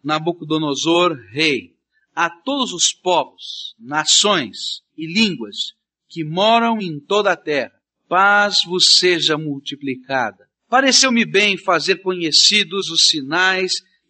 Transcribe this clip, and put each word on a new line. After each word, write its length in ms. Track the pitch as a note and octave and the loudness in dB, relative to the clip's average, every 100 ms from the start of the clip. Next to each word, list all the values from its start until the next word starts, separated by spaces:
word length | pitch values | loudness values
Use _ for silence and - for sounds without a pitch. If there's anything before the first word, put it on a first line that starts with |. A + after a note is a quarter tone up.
"Nabucodonosor, 1120 | C#3 D#3 D#3+ E3+ D#3 D#3 D#3 C3+ D#3 E3+ F3+ D3+ G2 | -4 -4 -2 -6 -4 -4 -2 -2 0 2 2 0 -8
rei, 460 | A#2+ D#3+ B2+ - _ _ _ _ - | -2 0 0 -6 _ _ _ _ -4
a 160 | E3+ | -4
todos 420 | - - C#4+ A#3+ | -4 -6 -4 -4
os 180 | F3 - | -2 -2
povos, 840 | - F3+ E3+ C3 _ - - - - | -2 0 0 0 _ -18 -16 -16 -18
nações 1040 | A#2 D3 D3+ - G#3 F#3+ B2 - - - _ - | -6 -4 2 2 4 2 -2 -8 -10 -12 _ -14
e 80 | D#3+ | -6
línguas 680 | F3+ A3 D3 G#2 G2 - - _ _ _ | 0 0 -2 -10 -10 -12 -12 _ _ _
que 140 | E3+ | -10
moram 580 | D3+ E3+ G#3+ A#3 A#3 A3+ | -6 0 4 4 2 -2
em 180 | F#3 D3 | -4 -8
toda 320 | - G3+ G3+ | -2 0 2
a 60 | E3+ | -2
terra, 360 | - D3 A2 _ _ _ _ | -2 -4 -4 _ _ _ _
paz 540 | F3 G3 G#3 G#3 G3 E3+ | 2 4 4 2 0 -2
vos 320 | F3+ E3+ - | 0 4 4
seja 400 | F3+ E3+ D3 D3+ | 4 2 0 -2
multiplicada. 1120 | D#3 C#3 - C#3 C3+ C3 B2+ C3+ A2+ G2 _ _ _ | -4 -8 -10 -10 -8 -8 -6 -4 -4 -6 _ _ _
Pareceu-me 580 | B3 C4+ A#3+ C4+ A#3 F#3 | 2 4 4 4 2 2
bem 320 | E3+ G#3 F#3+ | 2 2 0
fazer 400 | - E3+ E3 F#3 | 0 0 0 -2
conhecidos 920 | F#3 F#3 E3 - - G#3 F3+ G3 D#3 | -4 -4 0 2 4 2 0 -4 -4
os 180 | E3 - | 0 0
sinais 640 | E3 C3+ E3 F#3 F#3 F#3 - - _ _ | 0 -2 0 0 0 -2 -6 -10 _ _